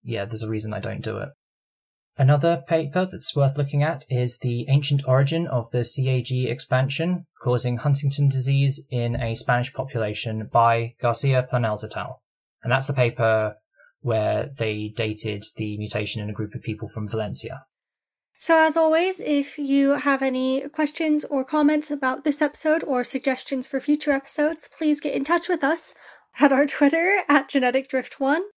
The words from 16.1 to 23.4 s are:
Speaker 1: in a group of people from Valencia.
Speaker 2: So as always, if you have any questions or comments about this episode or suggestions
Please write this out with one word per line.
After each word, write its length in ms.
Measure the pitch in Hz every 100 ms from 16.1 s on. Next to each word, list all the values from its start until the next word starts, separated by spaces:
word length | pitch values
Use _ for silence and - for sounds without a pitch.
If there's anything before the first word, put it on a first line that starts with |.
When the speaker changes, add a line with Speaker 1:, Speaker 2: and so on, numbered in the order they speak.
| 110
Speaker 1:
in 80 | 104
a 60 |
group 220 | 104 107 -
of 60 |
people 260 | - 107 110
from 200 | - 104
Valencia. 540 | 110 107 - - 135 _ _ _ _ _ _ _ _
Speaker 2:
So 200 | - 320
as 180 | 320
always, 460 | 320 320 320 370 370
if 380 | 302 285 277 -
you 320 | 277 277 277
have 320 | 277 269 269
any 400 | 262 254 262 262 294
questions 560 | - 294 - 320 302 -
or 180 | 277
comments 460 | 262 302 294 302 302
about 340 | 285 262 262
this 160 | 311 285
episode 420 | 294 - 311 320
or 200 | 320 254
suggestions 640 | 247 262 - 254